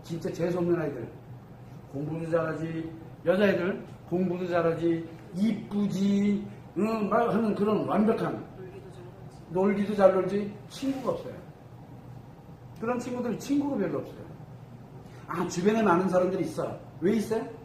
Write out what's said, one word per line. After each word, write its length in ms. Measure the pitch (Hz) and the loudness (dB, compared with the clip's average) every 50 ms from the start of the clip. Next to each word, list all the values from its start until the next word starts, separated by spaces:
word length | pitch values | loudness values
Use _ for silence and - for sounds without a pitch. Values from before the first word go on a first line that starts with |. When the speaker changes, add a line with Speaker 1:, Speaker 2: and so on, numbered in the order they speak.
| - | -8
Speaker 1:
진짜 280 | - 165 165 - 185 | -8 -8 -6 -4 -6
재수없는 480 | - - 165 180 175 180 175 175 170 160 | -2 0 0 0 2 2 4 2 2 2
아이들. 280 | 156 143 135 123 113 - - - - - - - - - - - - - - - - - | 2 -2 -4 -6 -8 -10 -12 -16 -16 -16 -16 -16 -16 -18 -18 -18 -16 -16 -16 -16 -16 -10
공부도 400 | - 135 151 151 156 165 165 160 | -6 -6 -4 -4 -4 -4 -2 2
잘하지, 580 | 165 170 160 160 156 151 165 165 165 160 160 - - - - - - - - | 2 2 2 2 -2 -2 -4 -4 -4 -4 -6 -6 -8 -12 -14 -16 -18 -4 2
여자애들 580 | 160 180 196 208 196 180 170 175 190 - - - - - - - - | 2 4 6 6 6 6 4 2 0 -2 -2 -6 -12 -16 -16 -8 -2
공부도 380 | 170 180 190 175 175 180 185 | 0 0 2 2 0 -2 -2
잘하지, 600 | 175 170 175 165 165 165 160 165 170 170 165 165 - - - - - - | 0 2 4 4 4 2 4 2 2 2 2 -2 -8 -12 -16 -16 -10 -2
이쁘지, 1120 | 175 202 226 202 - - - 202 202 208 185 156 185 196 202 202 202 202 208 202 180 - - - - - - - | 2 2 2 2 0 -4 -4 0 0 0 0 2 2 2 4 4 4 4 4 2 2 -2 -6 -12 -14 -16 -8 -2
응, 320 | 165 202 220 226 220 208 190 | 0 0 2 2 0 0 2
막 240 | 196 233 233 - 175 | 4 4 4 4 2
하는 200 | 214 233 214 180 | 2 2 2 2
그런 320 | 175 202 214 214 175 139 | 2 2 2 4 2 2
완벽한, 560 | 123 151 185 220 214 226 - 180 156 - - - - - | 2 4 4 6 4 4 2 0 -2 -2 -4 -8 -12 -14
Speaker 2:
놀기도 340 | - - - - - - - - | -14 -14 -14 -14 -14 -16 -16 -16
잘 100 | - - | -16 -16
놀지. 480 | - - - - - - - - - | -16 -16 -16 -18 -16 -16 -18 -14 -4
Speaker 1:
놀기도 440 | 165 185 190 208 202 202 202 214 214 | 0 2 4 4 4 2 2 0 4
잘 180 | 196 196 185 185 | 8 8 8 8
놀지, 400 | 190 180 185 202 208 208 - - - - - | 6 2 2 0 0 -2 -2 -8 -10 -14 -14
친구가 420 | - - 269 269 269 - 233 208 | -10 -4 -2 -2 -2 0 -2 -2
없어요. 220 | - - - - - - - - - - - - - - - - - - - - - - - - - - - - - - - - - - | -2 -2 -6 -10 -10 -12 -14 -16 -18 -18 -20 -20 -18 -18 -18 -18 -18 -18 -16 -16 -16 -16 -16 -18 -20 -20 -18 -20 -18 -18 -18 -18 -12 -6
그런 180 | 220 226 247 240 | -2 -2 -2 -2
친구들이 380 | - 254 247 240 233 240 196 | -2 -4 -4 -2 -2 -2 -2
친구가 400 | 156 - - 285 285 277 285 269 | -4 -2 0 0 2 2 0 0
별로 220 | 214 190 160 143 131 | 0 0 0 0 -2
없어요. 220 | 123 - - - - - - - - - - - - - - - - - - - - - - - - | -4 -6 -12 -14 -14 -14 -14 -16 -16 -18 -16 -18 -18 -18 -18 -18 -18 -18 -18 -18 -18 -16 -18 -16 -10
아, 180 | - 151 175 185 | -8 -4 -4 -2
주변에 340 | 175 - 170 175 208 220 226 214 | -2 -2 2 4 4 4 6 6
많은 240 | 180 170 170 190 185 | 6 6 6 4 4
사람들이 340 | 175 180 185 185 190 185 160 | 4 4 4 4 2 0 -2
있어. 340 | - - 165 147 120 - - - - - - | -2 -2 -4 -4 -4 -4 -10 -12 -16 -10 0
왜 120 | 156 190 226 | 2 4 4
있어요? 320 | 226 202 - 220 226 269 - - - | 4 2 2 0 -2 -2 -4 -10 -14